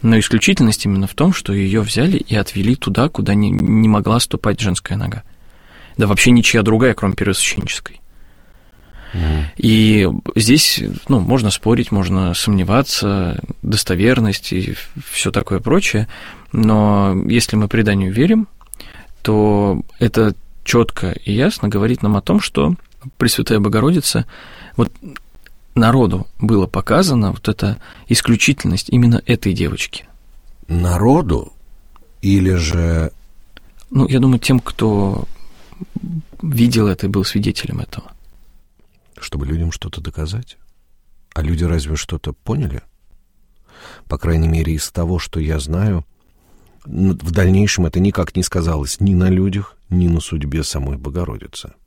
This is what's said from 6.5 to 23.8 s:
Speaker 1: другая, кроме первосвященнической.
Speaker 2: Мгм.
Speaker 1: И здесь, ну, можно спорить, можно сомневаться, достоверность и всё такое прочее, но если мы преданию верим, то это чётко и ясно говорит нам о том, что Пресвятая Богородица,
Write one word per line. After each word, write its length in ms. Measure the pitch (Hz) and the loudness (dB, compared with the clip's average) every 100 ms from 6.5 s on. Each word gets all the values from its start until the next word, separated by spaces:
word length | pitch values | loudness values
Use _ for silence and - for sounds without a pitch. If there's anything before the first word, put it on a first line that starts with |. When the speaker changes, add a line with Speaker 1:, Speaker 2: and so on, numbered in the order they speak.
| 117 | 2
Speaker 1:
другая, 320 | 104 110 127 | 2 4 2
кроме 200 | 107 101 | 2 -2
первосвященнической. 840 | 92 98 92 - - 98 - - - - - - - - - _ - - - - | -2 -2 -2 -2 -4 -6 -8 -12 -20 -20 -20 -20 -20 -20 -20 _ -20 -20 -20 -12
Speaker 2:
Мгм. 320 | 92 80 78 76 - | -4 -2 -2 -4 0
Speaker 1:
И 520 | 117 110 110 107 95 50 - - | 2 4 6 4 2 -2 -4 -2
здесь, 460 | 107 147 - 101 52 - - | 4 4 2 -2 -4 -8 0
ну, 120 | 135 | 0
можно 300 | 87 131 107 | 2 2 0
спорить, 420 | - 107 120 120 | -2 0 0 0
можно 420 | 101 90 92 92 | -2 0 0 0
сомневаться, 1040 | 87 - 101 90 110 139 - 107 98 87 - - - | -2 0 0 2 0 0 -2 -2 -2 -2 -4 -8 -10
достоверность 920 | - 101 - 90 104 127 156 95 - | -4 -4 -2 2 2 4 2 -2 -4
и 220 | 92 95 - - - - | -6 -6 -8 -12 -16 -12
всё 200 | - - | -4 -2
такое 280 | 98 - 95 | -2 -2 -4
прочее, 480 | - 165 196 104 110 - - - - | 0 0 2 -2 -4 -8 -18 -20 -6
но 640 | - 110 107 104 101 98 95 - | 0 4 4 4 4 2 0 0
если 300 | 117 - 107 | 0 0 0
мы 120 | 104 | 0
преданию 440 | 110 107 98 95 | 0 2 0 0
верим, 360 | 101 156 220 208 - - - - - - - | 0 2 2 0 -8 -20 -20 -20 -20 -20 -8
то 600 | - 107 107 101 101 95 - - | 0 2 4 4 2 0 -4 -2
это 360 | 120 - 110 98 - - | 0 2 0 0 -12 -16
чётко 460 | - 120 113 - 92 | 0 2 2 0 -4
и 220 | 85 - | -4 -4
ясно 360 | 101 156 - 107 | 0 0 0 -2
говорит 340 | 101 107 123 | 0 0 0
нам 140 | 104 104 | 0 0
о 60 | |
том, 180 | - 214 | 2 0
что 340 | - - 101 180 - - 131 _ | 0 0 0 0 -6 -20 -20 _
Пресвятая 400 | 120 - - 110 | 0 0 0 0
Богородица, 680 | 101 107 | 2 2